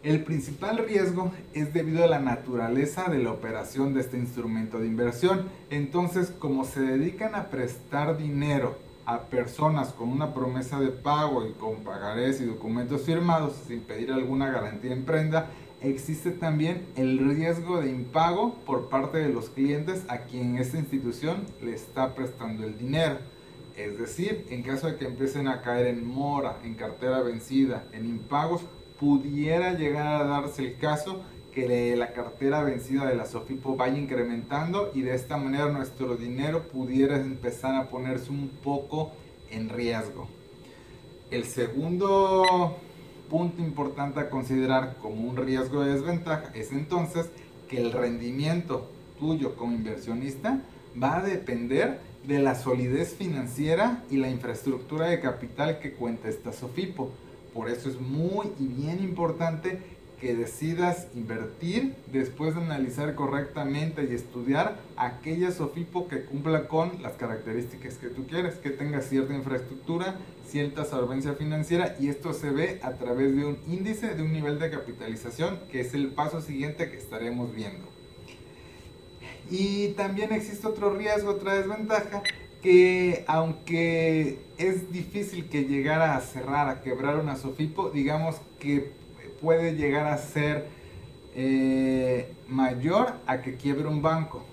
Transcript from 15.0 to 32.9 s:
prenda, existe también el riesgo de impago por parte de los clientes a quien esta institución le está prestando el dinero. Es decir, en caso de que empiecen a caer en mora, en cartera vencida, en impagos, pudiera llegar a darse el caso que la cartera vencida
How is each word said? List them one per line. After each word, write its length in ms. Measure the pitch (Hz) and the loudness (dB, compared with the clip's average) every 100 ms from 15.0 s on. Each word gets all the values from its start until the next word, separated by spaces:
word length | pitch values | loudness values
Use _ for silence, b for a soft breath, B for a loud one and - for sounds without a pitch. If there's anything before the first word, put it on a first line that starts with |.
| 131 | 2
prenda, 440 | 160 156 160 160 B B B | 2 4 2 0 B B B
existe 520 | 139 135 - 156 175 | -2 -2 -2 -2 -2
también 500 | 175 165 151 160 180 - - | -2 0 2 2 0 -6 0
el 220 | 131 131 135 | 4 6 4
riesgo 540 | 147 165 170 170 180 | 4 2 0 0 0
de 100 | 135 | 2
impago 680 | 127 120 156 170 180 240 - - | -2 0 4 4 4 2 0 -2
por 240 | 127 123 | -2 0
parte 260 | 135 135 160 | 0 2 2
de 140 | 147 | 2
los 180 | 117 - | 0 -2
clientes 540 | 135 139 147 156 185 - | 2 2 2 0 -4 -4
a 100 | 123 | -8
quien 400 | - 123 123 123 | -6 -2 0 2
esta 200 | 127 156 | 0 0
institución 680 | 147 135 120 117 151 190 - - | 0 0 -2 -2 -2 -2 -6 -8
le 100 | 120 | -8
está 420 | 110 - 135 131 | -6 -8 -2 -2
prestando 500 | 127 127 - 113 107 110 | 0 -6 -6 -6 -4 -6
el 100 | 104 | -6
dinero. 400 | 123 151 160 135 - B B B B | 0 4 4 2 -8 B B B B
Es 240 | - 104 104 | -8 -8 -6
decir, 460 | 117 - 196 220 - | -6 -2 -2 -2 -4
en 120 | 123 | -8
caso 240 | 120 135 160 | -4 -2 -2
de 100 | 143 | -4
que 100 | 127 | -6
empiecen 420 | 123 135 143 135 | -2 -2 0 -2
a 140 | 123 | -2
caer 240 | 120 123 123 | 0 2 2
en 200 | 120 117 | 2 -4
mora, 520 | 131 143 143 120 95 | -2 0 0 -2 -4
en 120 | 117 | -8
cartera 480 | 113 - - 127 131 | -6 -8 -2 0 2
vencida, 640 | 123 113 - 135 135 120 - | 2 -2 2 4 6 2 -6
en 120 | 110 | -6
impagos, 560 | 113 113 - 143 160 170 175 - - - | -4 -4 0 2 2 0 -4 -16 -18 2
pudiera 720 | 143 139 143 143 151 170 180 | 6 6 4 0 2 4 2
llegar 320 | 180 147 147 147 | 2 2 2 2
a 180 | 151 | 2
darse 380 | 143 143 143 143 | 2 2 -2 -4
el 160 | 123 - | -4 0
caso 420 | 151 151 190 190 B B - | 0 0 -2 -6 B B -8
que 440 | 131 123 123 120 120 | -2 2 4 4 2
la 160 | 120 | 2
cartera 500 | 120 117 - 135 151 | -2 -8 0 2 4
vencida 440 | 143 120 - | 2 0 0